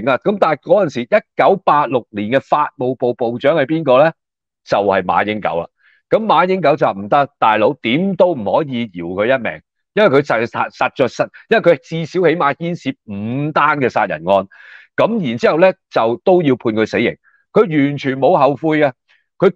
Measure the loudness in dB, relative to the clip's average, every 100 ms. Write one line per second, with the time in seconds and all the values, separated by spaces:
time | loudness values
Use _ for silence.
0 | -2 -2 -2 0 -2 -2 0 0 0 -6
1 | -2 -4 -4 0 2 2 2 0 0 -4
2 | -4 -8 -2 -2 0 -2 -2 -4 -6 -2
3 | -4 -2 -4 -2 0 0 0 -2 2 4
4 | 4 0 _ _ _ _ -4 0 2 0
5 | 0 -2 -2 -4 -4 -6 -8 _ _ _
6 | _ -2 2 2 2 0 0 0 -2 -4
7 | -2 0 -2 _ 0 2 0 -2 -2 -2
8 | -2 0 0 0 -2 -2 -2 -6 -8 -8
9 | -8 -4 0 0 -2 -10 _ _ _ 0
10 | 2 2 2 -2 -2 -4 -8 -4 -6 -2
11 | -4 -2 -6 -8 _ 2 2 2 -2 -10
12 | -6 0 0 2 0 -2 -6 -6 -8 -10
13 | -12 -10 -6 -6 -4 0 0 2 0 0
14 | -2 -4 0 0 0 -14 -20 -20 -12 -2
15 | 0 0 -4 0 0 4 2 2 _ -2
16 | -2 0 2 2 2 0 -2 -2 -2 0
17 | -2 -4 _ _ _ 0 2 2 0 -2
18 | -6 0 2 4 2 0 -2 0 0 -2
19 | _ _ _ _ 0